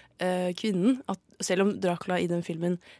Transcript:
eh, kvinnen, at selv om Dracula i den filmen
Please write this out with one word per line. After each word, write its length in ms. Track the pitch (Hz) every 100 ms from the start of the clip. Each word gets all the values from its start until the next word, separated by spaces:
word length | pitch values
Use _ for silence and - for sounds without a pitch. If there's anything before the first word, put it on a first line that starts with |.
| - _
eh, 340 | 180 180 180
kvinnen, 480 | 180 220 185 202 262 -
at 80 | 196 _ -
selv 200 | - 185
om 160 | 196 -
Dracula 360 | 190 175 - 180
i 100 | 175
den 140 | 170
filmen 380 | 170 165 170 175 - -